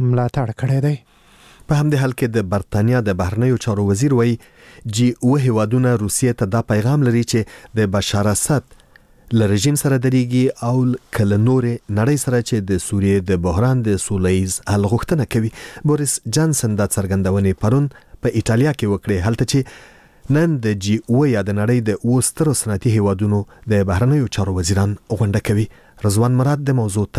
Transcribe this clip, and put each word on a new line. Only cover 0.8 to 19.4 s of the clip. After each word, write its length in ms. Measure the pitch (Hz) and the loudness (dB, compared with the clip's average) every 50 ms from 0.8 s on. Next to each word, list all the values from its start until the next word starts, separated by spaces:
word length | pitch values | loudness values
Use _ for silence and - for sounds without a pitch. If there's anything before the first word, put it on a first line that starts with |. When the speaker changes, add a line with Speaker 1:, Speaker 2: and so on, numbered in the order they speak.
| 143 | 0
Speaker 1:
دی. 100 | 147 147 - - _ _ _ _ _ - - - - - - - - | 0 -2 -4 -8 _ _ _ _ _ -20 -20 -20 -20 -20 -20 -6 -2
Speaker 2:
په 60 | 156 147 | -2 0
همدې 180 | 147 151 147 135 | 2 2 2 0
حال 120 | 135 131 123 - | 0 -2 -2 -2
کې 80 | 135 117 110 | -4 -2 0
د 160 | 117 101 90 101 | -2 -2 -2 -2
برتانیا 540 | 98 - - - 104 107 117 127 123 110 104 | -4 -4 -2 -2 0 2 2 2 2 0 0
د 160 | 95 87 92 | -2 -2 -2
بهرنیو 400 | 90 95 107 123 131 123 113 - | -2 -2 0 0 0 0 0 -2
چارو 260 | 120 104 101 101 98 98 | -2 -2 0 0 0 0
وزیر 200 | 98 139 147 139 117 | 0 2 2 2 2
وایي، 160 | 117 120 117 - - - _ - - - - - - | 2 2 0 -2 -6 -14 _ -20 -20 -20 -20 -14 -12
جی 280 | 113 101 110 123 123 120 - 123 | -6 -2 0 2 2 0 0 0
اوه 240 | 123 135 147 127 127 | 2 2 2 2 2
هیوادونه 500 | 113 107 107 107 120 127 131 123 123 107 107 | 2 2 0 2 0 2 2 2 2 0 0
روسیې 280 | 98 - - 131 123 117 - | -2 -2 0 0 0 0 -2
ته 60 | 117 98 107 | -2 -2 -2
دا 60 | 113 - - 110 | -2 -2 0 0
پیغام 340 | 107 104 123 143 147 139 120 | 0 2 2 2 2 2 2
لري 140 | 117 120 117 - | 2 0 0 0
چې 80 | - 113 104 - - - - - - 110 | 0 -2 -2 -4 -8 -18 -20 -8 -4 -2
د 180 | 107 98 95 101 | -2 0 0 -2
بشار 400 | 98 - - 104 101 107 101 - | -2 -2 -2 0 0 0 0 0
اسد 420 | - - 151 123 - - - - _ _ _ - _ _ _ _ _ - 117 113 | 0 0 -2 -2 -2 -6 -14 -20 _ _ _ -20 _ _ _ _ _ -2 0 2
له 60 | 107 98 | 2 2
رژیم 260 | 104 101 95 147 147 143 | 2 2 2 0 0 0
سره 180 | - 143 135 127 | 0 0 0 0
درېږي 480 | 120 131 127 131 123 120 127 127 127 127 - - - 120 | 0 2 2 2 0 0 0 0 0 0 -2 -2 -4 -2
او 260 | 127 131 127 127 123 - - _ - | 0 0 0 0 -2 -4 -8 _ -4
که 100 | - 104 | -2 0
له 120 | 101 101 104 110 | 2 2 2 2
نورې 300 | 123 131 131 120 120 117 - - - 104 104 | 4 2 2 2 0 -4 -6 -6 -4 -2 0
نړۍ 200 | - 147 147 135 - | 0 2 0 0 0
سره 160 | 135 123 120 117 - | -2 -2 -2 -2 0
چې 160 | 123 107 98 95 | -2 -2 -2 -2
د 100 | 98 90 - | -2 -2 -2
سوریې 420 | - - 101 98 98 98 98 90 92 | -2 -2 0 2 2 2 2 2 0
د 100 | 95 87 85 | -2 0 0
بحران 400 | 90 85 95 117 127 131 127 113 | 0 0 0 2 2 0 0 0
د 140 | 110 101 92 - | 0 -2 -2 -2
سوله 260 | - 104 95 92 92 | -4 -2 0 0 2
ییز 240 | 95 92 95 92 90 - - - | 2 0 0 -2 -4 -6 -4 -2
حل 160 | 101 104 101 98 113 | -2 0 0 0 0
غوښتنه 340 | 117 - - 180 151 117 - - | -2 0 -2 -2 -2 -2 -2 -2
کوي. 180 | 117 110 113 - - - - - - - 151 | -2 -2 -2 -6 -8 -16 -18 -18 -4 -2 0
بوریس 260 | 147 143 147 127 - - - 113 113 147 | 0 0 0 -4 -4 -6 -6 -4 -2 0
جانسن 360 | 160 160 147 - - 110 104 101 | 0 0 0 0 -2 -2 0 0
دا 80 | 104 95 - | 0 -2 -2
څرګندونې 640 | 110 95 90 98 98 92 95 98 101 98 95 92 - | -4 -2 -2 0 0 0 0 0 2 2 0 0 0
پرون 240 | - 107 127 139 143 135 | 0 2 2 2 0 -2
په 360 | - - - _ - - - 127 | -4 -10 -20 _ -14 -6 -4 -2
ایټالیا 420 | - 110 - - 113 117 135 151 135 - | -2 -2 0 0 0 2 2 0 0 -2
کې 60 | 117 101 | -2 -2
وکړې، 260 | 101 90 - 107 101 87 87 - | -2 -2 -2 -2 -2 0 0 -2
هلته 180 | 113 - | 0 0